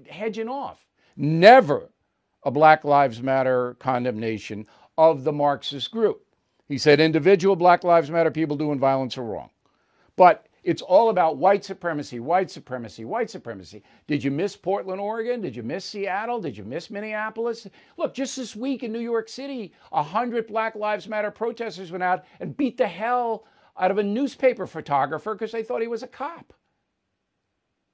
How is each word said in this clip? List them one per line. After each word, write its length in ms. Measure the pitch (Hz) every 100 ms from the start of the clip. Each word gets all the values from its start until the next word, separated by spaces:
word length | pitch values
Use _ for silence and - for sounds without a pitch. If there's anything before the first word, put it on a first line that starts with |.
| 151
hedging 400 | 147 226 214 226
off. 380 | 269 180 - _ _ _ -
Never 760 | 143 160 196 262 160 131 - _ _ _ _ _
a 80 | 143
Black 340 | 131 156 156 147
Lives 360 | 143 139 113
Matter 540 | 131 135 131 127 123 123
condemnation 840 | 135 123 123 107 113 110 - 104 110 _ _ -
of 280 | 160 151 135
the 80 |
Marxist 580 | 147 143 143 - 139 -
group. 340 | 220 208 131 _ _ _ _ -
He 80 | 135
said, 240 | 151 143
"Individual 560 | 160 156 151 196 190 185
Black 260 | 175 175
Lives 260 | 180 170 143
Matter 220 | 170 160
people 240 | 156 160 147
doing 240 | 151 143
violence 380 | 135 135 131 131
are 80 | 117
wrong." 240 | 90 58 _ _ _ _ _ _ -
But 300 | 180 214 _ _
it's 180 | - 160
all 280 | - 185 226
about 280 | 180 160 139
white 280 | 180 202 -
supremacy, 540 | 185 175 151 131 120
white 320 | 123 180 190
supremacy, 520 | 165 - 127 113 -
white 260 | 113 220 220
supremacy. 540 | - 117 101 87 104 - _ -
Did 160 | 147
you 80 | 135
miss 240 | 139 196 -
Portland, 460 | 175 196 190 190
Oregon? 400 | 202 226 226 247
Did 140 | 170 117
you 80 |
miss 200 | 113 294
Seattle? 560 | - 208 190 190 226 240
Did 160 | 165 101
you 80 |
miss 260 | 101 151 -
Minneapolis? 800 | 202 214 214 214 220 233 226 196 - _ -
Look, 160 | 330
just 240 | - 269 -
this 180 | 233 208
week 280 | 262 262
in 80 | 233
New 80 | 226
York 280 | 233 233 220
City, 460 | - 277 262 196 - -
a 120 | 160
hundred 440 | 147 196 247 233 226
Black 280 | 214 220 214
Lives 340 | 208 208 180
Matter 220 | 214 208
protesters 600 | 208 226 226 226 175 180
went 120 | 180
out 200 | 180 180 - -
and 160 | 160 -
beat 220 | 269 -
the 100 | 214
hell 580 | 170 220 247 240 220 - _ _ -
out 140 | 185
of 60 | 196
a 60 |
newspaper 640 | 202 214 277 - 269 - 180
photographer 680 | 165 147 143 139 160 214 214
'cause 160 | 220
they 120 | 226
thought 180 | 226 240
he 60 | 233
was 160 | 233
a 40 | 254
cop. 460 | - 277 339 - _ _ _ _ _ _ _ _ _ _ _ _ _ _